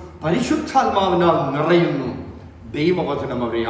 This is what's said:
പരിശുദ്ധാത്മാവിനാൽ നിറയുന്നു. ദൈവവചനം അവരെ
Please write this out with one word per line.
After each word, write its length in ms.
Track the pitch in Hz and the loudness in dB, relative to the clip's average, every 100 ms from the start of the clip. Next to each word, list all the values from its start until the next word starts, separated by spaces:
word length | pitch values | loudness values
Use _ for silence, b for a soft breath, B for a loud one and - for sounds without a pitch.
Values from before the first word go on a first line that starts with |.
| B B | B B
പരിശുദ്ധാത്മാവിനാൽ 1120 | 156 214 - 302 - 269 247 196 190 175 175 147 143 143 | 0 0 2 0 0 2 2 2 2 4 4 4 2 0
നിറയുന്നു. 540 | 156 175 156 139 123 - - - - - - 139 | 2 4 4 0 -4 -6 -10 -14 -16 -18 -10 -2
ദൈവവചനം 640 | 160 180 139 139 131 120 120 | 0 0 -2 -4 -4 -4 -2
അവരെ 160 | 117 117 | -2 -2